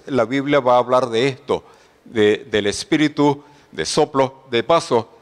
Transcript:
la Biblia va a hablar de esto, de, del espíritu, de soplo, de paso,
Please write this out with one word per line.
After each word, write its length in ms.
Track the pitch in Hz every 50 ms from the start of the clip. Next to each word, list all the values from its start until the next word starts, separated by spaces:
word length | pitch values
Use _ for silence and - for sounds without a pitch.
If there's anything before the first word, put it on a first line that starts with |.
| -
la 180 | - 143 123 113
Biblia 360 | 107 131 139 139 143 147 143
va 160 | 123 127 123
a 20 | 123
hablar 320 | 120 120 127 127 127 120
de 180 | 113 113 127 139
esto, 340 | 127 - - - 101 80 - - - _ _ _ _ _ _
de, 400 | - - 110 107 104 107 - - 120
del 160 | 110 107 101
espíritu, 760 | 101 98 - - - 165 151 151 147 147 - 143 147 139 143 - - - _ _ _
de 140 | - - 80
soplo, 600 | - - 165 151 147 - 135 135 123 - - - 135
de 120 | 120 117 110
paso, 480 | - 170 165 - - 131 117 104 - _ -